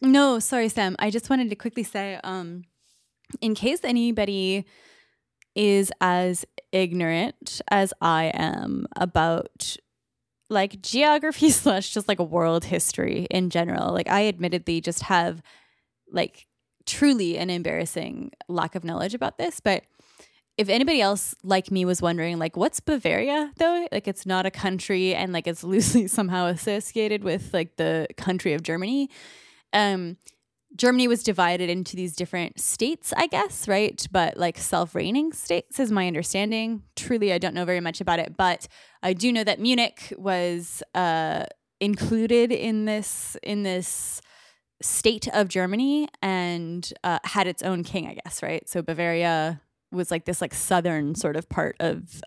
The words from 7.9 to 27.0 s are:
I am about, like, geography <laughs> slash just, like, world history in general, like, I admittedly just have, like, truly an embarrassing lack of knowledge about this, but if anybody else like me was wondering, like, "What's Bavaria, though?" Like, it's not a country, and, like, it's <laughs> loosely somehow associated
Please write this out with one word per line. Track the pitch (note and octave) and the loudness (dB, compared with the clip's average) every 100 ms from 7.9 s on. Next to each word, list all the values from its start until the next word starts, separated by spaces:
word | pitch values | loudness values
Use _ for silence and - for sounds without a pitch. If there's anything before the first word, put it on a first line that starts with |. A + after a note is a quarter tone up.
| - | 2
I | E3 D#3+ D#3+ | 2 2 2
am | - D#3+ - - - - - | 0 -2 -2 -4 -6 -6 -4
about, | F3+ F3 E3 E3 - - - - _ _ _ _ _ _ - | 0 2 2 0 -4 -8 -8 -8 _ _ _ _ _ _ -2
like, | G#3+ G3 G3 | 0 0 -4
geography | - A#3+ D4 D4+ D4+ - D4+ | -4 2 4 4 2 4 6
<laughs> | - | 6
slash | - F#3+ - | 4 2 0
just, | G#3+ G#3+ | -4 0
like, | G3 | 0
world | E3 E3+ E3 E3 - | 2 2 2 2 0
history | F3 - - - - F3+ | -2 0 0 -2 -2 -2
in | F#3 F3+ | 0 0
general, | E3+ F3 F3+ F3+ | 0 0 0 0
like, | F3 - | -2 0
I | G3+ G#3+ | 2 2
admittedly | F3 F3 F3 E3+ E3 | 0 -2 -2 -2 -2
just | E3+ E3+ | -2 -6
have, | - F3+ E3+ E3 - - _ _ _ _ - | 0 2 2 -4 -14 -20 _ _ _ _ -6
like, | F3+ - - _ _ _ _ | -4 -4 -6 _ _ _ _
truly | - - C#4+ A#3+ F3 E3 | -8 2 4 4 2 -2
an | F3+ | -2
embarrassing | F3 E3+ D#3+ E3 E3+ - - - - - | -2 -2 -2 -2 -4 -6 -10 -12 -14 -6
lack | F3 D#3+ F#3 | -2 -2 -4
of | |
knowledge | E3+ E3 F#3+ | -6 -4 -4
about | A#3 A3+ - | -4 -6 -4
this, | F4 - | -6 -2
but | G#3+ F#3+ _ _ _ _ - _ _ - | 0 0 _ _ _ _ -20 _ _ -2
if | G3 | 2
anybody | A3+ C4+ D4 | 4 4 4
else | G3 G3+ - - | 4 2 -2 -6
like | F#3 F#3+ - | 0 2 2
me | G3 | 0
was | F3+ F3 | 2 2
wondering, | F3 E3+ E3+ E3+ | 2 0 -2 -2
like, | E3 F3+ | -4 0
"What's | C#4 - | 0 0
Bavaria, | - C#4+ E3 F3 B3+ D4 D4 - | -2 0 2 2 2 -2 -2 0
though?" | E4 F4 F4 | 2 2 -2
Like, | G#3 G3+ | -4 -4
it's | F#3 | -6
not | F#3+ F#3 F#3+ | -2 0 0
a | |
country, | - F#3+ F#3 - F#3+ F#3 | -2 -2 -2 -2 0 2
and, | F3 F#3 | 0 -2
like, | F3 E3+ | -2 -4
it's | E3+ | -6
<laughs> | E3+ | 0
loosely | F#3+ - A#3+ F#3 | 2 4 4 2
somehow | - F#3 F3+ F3 | 0 0 0 0
associated | F3 - G#3 - A3+ | 0 -2 -4 -2 -2